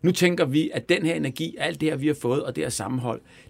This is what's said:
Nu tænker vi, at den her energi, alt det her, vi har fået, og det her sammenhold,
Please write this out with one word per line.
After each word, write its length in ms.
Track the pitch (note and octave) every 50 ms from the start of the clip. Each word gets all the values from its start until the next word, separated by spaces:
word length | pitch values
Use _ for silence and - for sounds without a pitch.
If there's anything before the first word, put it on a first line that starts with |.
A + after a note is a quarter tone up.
| -
Nu 80 | F3
tænker 340 | F3+ - F3 F3+ F3 F3+ E3+
vi, 260 | C3 C3 D3+ D#3+ - -
at 140 | C#3 - -
den 140 | F3 - -
her 120 | D#3+ E3
energi, 420 | D#3+ D3+ C3+ A#2+ - D#3+ D#3+ - -
alt 220 | C#3 D#3+ E3 C#3+
det 100 | D#3 D#3
her, 60 | D#3
vi 100 | C3+ C#3
har 100 | D3+ D3 D3 -
fået, 220 | A#2+ B2+ D3 -
og 120 | C3+ -
det 80 | D#3 D#3
her 60 | B2+
sammenhold, 500 | - - G2+ G#2 B2+ B2+ A#2+ A#2+ - - - - - - - -